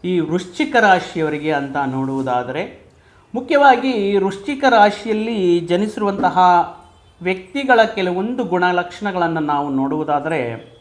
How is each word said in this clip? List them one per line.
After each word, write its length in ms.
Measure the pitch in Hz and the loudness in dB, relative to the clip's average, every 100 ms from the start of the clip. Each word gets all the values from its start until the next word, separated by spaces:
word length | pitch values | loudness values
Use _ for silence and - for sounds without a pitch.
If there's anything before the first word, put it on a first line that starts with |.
ಈ 160 | 180 180 | -2 -2
ವೃಶ್ಚಿಕ 560 | 151 175 - - 302 240 | 0 -4 -6 -6 0 4
ರಾಶಿಯವರಿಗೆ 760 | 214 185 - 165 156 151 156 | 4 4 0 -4 -4 -2 -2
ಅಂತ 240 | 147 139 143 135 | -2 -4 -4 -4
ನೋಡುವುದಾದರೆ, 1000 | 131 131 135 131 123 123 143 202 - _ _ _ _ _ | -4 -4 -4 -2 -4 -4 -8 -8 -12 _ _ _ _ _
ಮುಖ್ಯವಾಗಿ 560 | 233 262 294 285 247 262 | -10 0 4 6 4 2
ಈ 260 | 233 196 202 | -2 0 2
ವೃಶ್ಚಿಕ 480 | 196 - - 285 269 | 0 -4 -8 0 2
ರಾಶಿಯಲ್ಲಿ 920 | 233 208 208 226 214 226 226 180 175 | 6 4 2 -4 -4 -2 0 2 2
ಜನಿಸಿರುವಂತಹ 800 | 170 175 208 214 208 196 180 175 180 175 175 - - _ _ _ | 2 0 0 -2 -4 0 0 4 6 6 2 -6 -20 _ _ _
ವ್ಯಕ್ತಿಗಳ 580 | 175 185 - 277 269 240 220 | -6 -6 -6 -8 4 4 4
ಕೆಲವೊಂದು 500 | 202 180 180 214 254 | 0 -2 -2 -4 -4
ಗುಣಲಕ್ಷಣಗಳನ್ನು 960 | 202 175 180 175 175 - 208 180 170 160 | -2 0 2 0 -4 -6 -6 -2 -2 -2
ನಾವು 300 | 147 147 143 | -2 -2 -2
ನೋಡುವುದಾದರೆ 1040 | 135 135 151 151 147 147 160 120 113 - - | -2 -2 -2 -2 -2 -2 -4 -4 -8 -14 -20